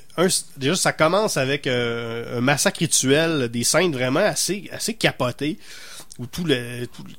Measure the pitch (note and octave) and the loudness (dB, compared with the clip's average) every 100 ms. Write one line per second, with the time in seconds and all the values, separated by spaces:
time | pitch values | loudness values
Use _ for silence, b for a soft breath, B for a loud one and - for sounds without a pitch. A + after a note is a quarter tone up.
0 | - - F3+ - - C#3+ C3+ F3+ D#3 - | -8 0 2 2 -4 -4 0 2 0 2
1 | D#3+ F#3 G#3+ - C3 C#3+ C#3 B2 A#2+ A#2 | 4 4 2 0 0 0 0 0 0 -2
2 | A#2 A#2 A#2 B2 B2 C#3+ G3+ - E3 - | -4 -6 -4 0 2 2 2 0 0 2
3 | B2+ C#3+ E3 D#3+ A#2+ A#2 A#2 D#3 F3+ C3+ | 4 4 4 2 0 0 2 4 4 2
4 | B2+ C#3+ G3+ C3+ - G3+ E3 - - A3+ | 0 2 2 2 -2 -4 -6 -6 -6 0
5 | - - B2 - C#3+ - B B B B | 0 0 -4 -2 -4 -4 B B B B
6 | B - A#2+ - F3 B2+ A#2+ A#2+ A#2+ - | B -12 -10 -6 0 0 0 -8 -8 -10
7 | - | -16